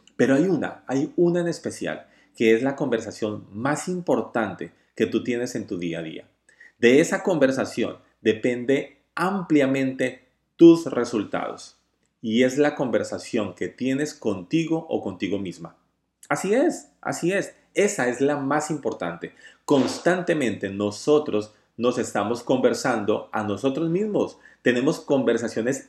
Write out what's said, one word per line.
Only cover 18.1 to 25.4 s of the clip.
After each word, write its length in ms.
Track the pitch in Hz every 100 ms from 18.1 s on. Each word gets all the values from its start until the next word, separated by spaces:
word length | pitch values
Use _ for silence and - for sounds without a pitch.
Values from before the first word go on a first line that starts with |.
| 123
la 160 | 139 143
más 340 | 135 147 -
importante. 600 | 151 117 - 87 85 - - - _ -
Constantemente 1040 | 143 120 - 170 180 175 160 123 95 98
nosotros 840 | 98 104 101 - 151 151 107 104 _ _ -
nos 220 | 120 123
estamos 440 | 104 113 101 117
conversando 840 | - 127 123 113 135 117 104 104 -
a 100 | 110
nosotros 460 | 104 101 135 135 165
mismos. 480 | 175 214 180 101 - - _
Tenemos 400 | 131 123 139 160
conversaciones 840 | - 139 117 113